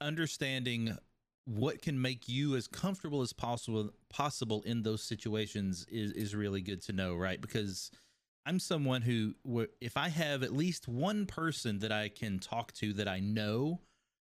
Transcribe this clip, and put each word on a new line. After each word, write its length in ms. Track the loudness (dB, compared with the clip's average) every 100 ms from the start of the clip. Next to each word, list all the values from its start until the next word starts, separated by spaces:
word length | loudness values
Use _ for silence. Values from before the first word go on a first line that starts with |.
understanding 960 | -4 0 0 0 0 2 0 2 0 -2 -8 _ _ _
what 380 | -4 2 2 2
can 180 | 0 2
make 280 | 0 -2 -2
you 260 | 2 4
as 140 | 2 0
comfortable 520 | -2 -2 -2 -2 0
as 120 | 0
possible, 580 | -2 -2 -2 0 0 0 -4 -10
possible 540 | -2 0 0 0 0
in 200 | 2 0
those 200 | 2 0
situations 840 | -2 -4 0 0 0 0 0 0 -4
is, 220 | -4 -2
is 240 | -2 -2 0
really 260 | 0 0
good 200 | -2 -4
to 100 | -4
know, 240 | 0 0 2
right? 240 | 0 -2
Because 500 | -2 -2 -2 -4 -8 -12 -20 _ _ _ -2
I'm 120 | 0
someone 440 | 2 2 2 2
who, 320 | 4 4 2 -2
w-, 240 | -2 0 -2 -4
if 160 | -4 0
I 120 | 0
have 340 | 2 0 2
at 100 | 0
least 360 | 2 2 0 -2
one 380 | 0 2 0 -2
person 520 | 0 0 0 0 0
that 120 | 2
I 160 | 0 0
can 300 | -4 -2 -2
talk 340 | -2 -4 -4
to 220 | -2 -2
that 120 | 0 0
I 140 | 0
know, 600 | 0 0 2 2 0 -2 -8 _ _ _ _